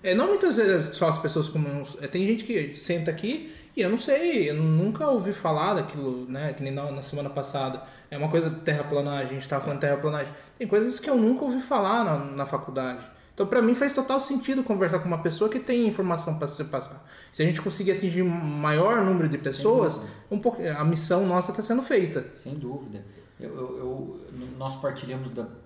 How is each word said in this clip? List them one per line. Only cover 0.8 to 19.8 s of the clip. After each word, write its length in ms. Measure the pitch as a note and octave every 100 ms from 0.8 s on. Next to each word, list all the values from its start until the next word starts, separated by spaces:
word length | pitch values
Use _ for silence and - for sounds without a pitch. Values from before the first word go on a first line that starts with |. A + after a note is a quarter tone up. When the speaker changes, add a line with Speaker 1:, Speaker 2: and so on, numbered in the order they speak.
| D#3
Speaker 1:
só 120 | - E3
as 80 | D#3
pessoas 320 | D3 E3 D3
comuns, 480 | D#3 D3 C#3+ C3+ -
é, 40 | C#3+
tem 180 | F3 G3
gente 160 | A3
que 320 | A3+ G#3+ D3
senta 340 | - - E3+ D#3+
aqui 420 | D#3 G#3 D#4 - - -
e 60 | -
eu 80 | F#3
não 80 | A#3
sei, 520 | - C#4 F4 C4 D3
eu 40 |
nunca 520 | D3+ D#3 D#3 G3 A3 D4+
ouvi 220 | A#3+ F#3
falar 400 | G3 E3 D3+ F3
daquilo, 500 | F#3+ - D3 C3+ B2+
né, 280 | B2+ C3 D3+
que 80 | C3+
nem 100 | C#3
na, 200 | C#3 C#3+
na 100 | C#3
semana 280 | - C#3+ C#3
passada. 520 | C#3+ C3+ C#3+ C3 C3 - - -
É 60 | C#3+
uma 100 | D#3
coisa 200 | E3 D#3+
de 60 | D#3+
terraplanagem, 680 | - D3 C#3+ C#3+ C#3+ C#3 B2+
a 40 | C3+
gente 80 | -
tava 140 | C#3
falando 140 | D3 C#3+
de 80 | C#3+
terraplanagem. 440 | C#3+ D3+ D3+ C#3+ - - -
Tem 80 | A#3+
coisas 320 | G#3 A#3+ B3
que 100 | D#4
eu 60 |
nunca 280 | B3+ A3 B3+
ouvi 160 | C#4+ B3+
falar 420 | - C4 G3 A#3
na, 140 | G3+ D#3
na 280 | C#3 C#3
faculdade. 580 | C#3 C3+ - C3 B2+ B2 - - -
Então, 140 | - G3
pra 140 | B3
mim, 120 | A3+
faz 200 | B3 C#4+
total 260 | C#4 C4+ C#4
sentido 420 | - C4+ - C4
conversar 360 | B3+ G3 F3+ F3
com 80 | F3
uma 120 | D#3+
pessoa 260 | E3+ D#3+ G#3+
que 100 | B3
tem 260 | B3+ A#3+ A3+
informação 500 | - F#3+ E3 - D#3
pra 80 |
se 160 | C#3+ -
passar. 420 | D3 C3+ - - - - -
Se 100 | -
a 40 |
gente 160 | D#3+ D#3+
conseguir 320 | G3+ - F#3+
atingir 280 | F#3 F#3 E3+
um 60 | F3+
maior 760 | E3+ D#3 D3 D3+ D3+ F#3+ A#3
número 240 | F#3+ F3+ D#3
de 60 |
Speaker 2:
Sem 80 | D3
Speaker 1:
pessoas, 500 | - C3+ G3+ B3